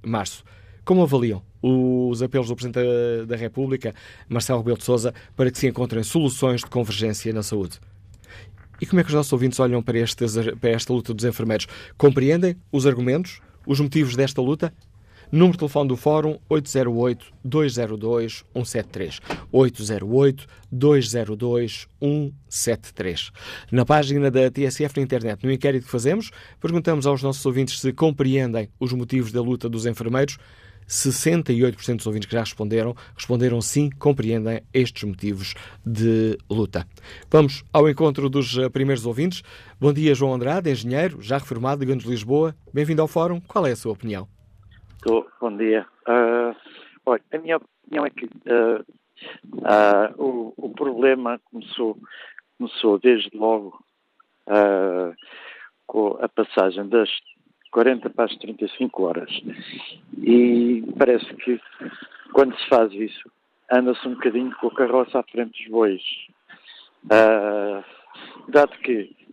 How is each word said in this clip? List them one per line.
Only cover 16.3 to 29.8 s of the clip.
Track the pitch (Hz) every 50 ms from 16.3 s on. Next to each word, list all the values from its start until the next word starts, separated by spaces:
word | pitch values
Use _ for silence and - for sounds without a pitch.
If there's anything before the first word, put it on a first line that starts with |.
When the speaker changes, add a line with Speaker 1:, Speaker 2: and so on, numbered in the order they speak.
| 151 - - -
Speaker 1:
oito | 160 151 135
zero | - - 131 131 120 117
oito, | 117 123 123 120 120 - - - - -
dois | 127 135 156 151 139 110
zero | 120 117 107 110
dois, | 104 107 113 120 117 117 113 - - - _ -
um | 127 120
sete | - - 117 - -
três. | - 98 92 76 - - - - - - - - -
Oito | 127 131 123 123 -
zero | 107 104 107 98 95 104 120
oito, | 135 143 139 135 139 - - - - - -
dois | 131 123 135 147 147 139 120 107
zero | 117 120 110 104 107
dois, | 104 123 120 120 120 120 107 - - - - _ -
um | 143 143 147 151 147 139 139 - - -
sete | - - - 120 113 107 - - -
três. | - 95 92 82 - - - - - - - - - - -
Na | 120 123 120
página | - 151 151 147 135 143 143 143 139
da | 120 131 131 127
T | 127 139 139
S | 131 127 - 151
F | 143 135
na | 139 135
internet, | 123 131 120 117 113 104 101 -
no | 131 135
inquérito | 127 - 139 135 127 120
que | -
fazemos, | - 120 113 139 180 226 214 - - - - - - _
perguntamos | - 165 170 175 - 170 160 147 131
aos | 143 143 127 135
nossos | 139 135 - -
ouvintes | 135 123 131 135 127 - -
se | - 131 127
compreendem | - 160 160 143 143 139 131 131 135 131 120 113 113 104 - - -
os | 127 123
motivos | 127 123 120 120 131 131 120 107
da | 110 123
luta | 120 123 127 - - 117
dos | 113 110